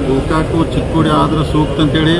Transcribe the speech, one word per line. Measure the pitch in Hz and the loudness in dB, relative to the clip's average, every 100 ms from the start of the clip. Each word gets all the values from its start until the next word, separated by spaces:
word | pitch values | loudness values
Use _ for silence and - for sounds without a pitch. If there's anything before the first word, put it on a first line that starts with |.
| - | 0
ಗೋಕಾಕು, | 135 - 160 151 165 160 | -2 0 -2 0 -2 0
ಚಿಕ್ಕೋಡಿ | - - 160 156 151 | -2 -2 0 2 2
ಆದ್ರೆ | 147 147 139 | 0 0 0
ಸೂಕ್ತ | 151 151 - 147 | 0 0 0 0
ಅಂತೇಳಿ | 156 156 | 2 2